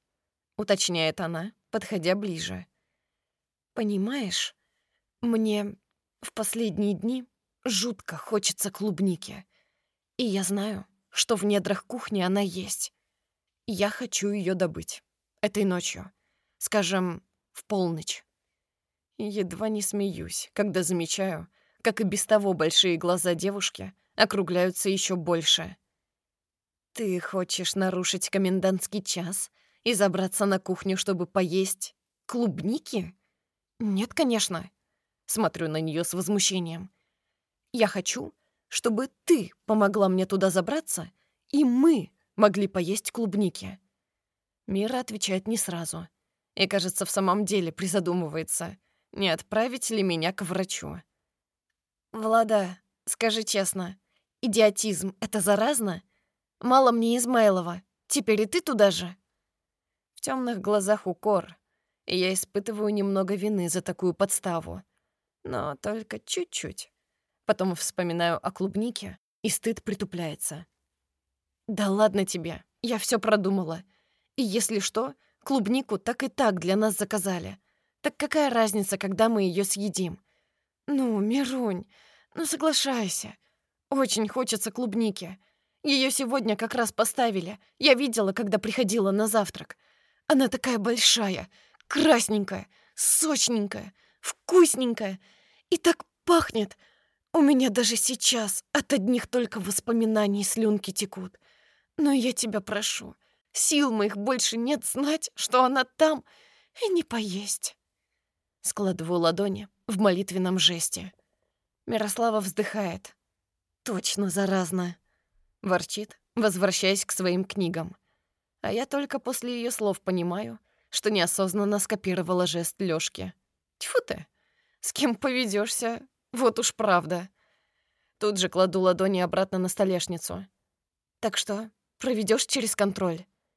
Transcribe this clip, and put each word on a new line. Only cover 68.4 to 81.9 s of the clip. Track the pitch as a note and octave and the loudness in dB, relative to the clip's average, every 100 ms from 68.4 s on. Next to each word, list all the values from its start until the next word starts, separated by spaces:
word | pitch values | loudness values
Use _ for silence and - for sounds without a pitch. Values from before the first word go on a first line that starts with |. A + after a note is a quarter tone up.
| - | -4
о | |
клубнике, | F#3+ F#3+ G3+ A#3 - G3+ F3+ _ _ | -4 -4 -2 -4 -6 -12 -16 _ _
и | - | -4
стыд | - A3+ A3+ | -2 -2 -4
притупляется. | - G3+ F#3+ F3 D#3+ - - D#3 E3+ _ _ _ _ _ _ _ _ _ - | -6 -6 -6 -6 -8 -6 -8 -8 -14 _ _ _ _ _ _ _ _ _ -8
«Да | G#3 G3+ | -2 0
ладно | G3+ G#3+ G3 F#3+ | 4 4 4 0
тебе, | F3+ E3 D#3 - _ | -4 -8 -10 -16 _
я | A#3 G#3+ | -6 -4
все | - A#3 | 0 0
продумала. | G#3+ G#3 F#3+ G3 D#3+ E3 - _ _ _ _ - | 2 2 2 0 -2 -6 -10 _ _ _ _ -4
И | |
если | A3 A3+ - G#3 | 0 0 0 -2
что, | - A3 C4 - _ _ | -2 -2 -4 -8 _ _
клубнику | - C4+ G3+ C4 - G3+ | 0 0 2 0 0 -4
так | - A#3+ | -4 -4
и | C4+ | -4
так | - A#3 F#3 | 2 2 2
для | E3+ G3 | 0 2
нас | A3 F#3+ | 2 0
заказали. | G3+ G#3 G3 F3+ F#3 G3 _ _ _ _ | -2 -2 -2 -4 -8 -14 _ _ _ _
Так | - - | -8 -4
какая | C#4+ D#4 C#4+ | -2 2 2
разница, | A#3 G#3+ G3+ F#3+ F#3+ | 2 2 0 -2 -2
когда | G3 F#3+ A3+ | -4 2 4
мы | A3 | 4
ее | F#3+ E3+ | 2 0
съедим?» | G3 G3+ G3+ F#3 F3+ - _ _ _ _ _ _ - | -2 -2 -4 -2 -4 -6 _ _ _ _ _ _ -2
«Ну, | C#4 B3 G#3+ | 0 2 0
Мирунь, | G#3 C4+ B3+ C4 A3+ F#3 - | 2 0 0 -2 -2 -4 -8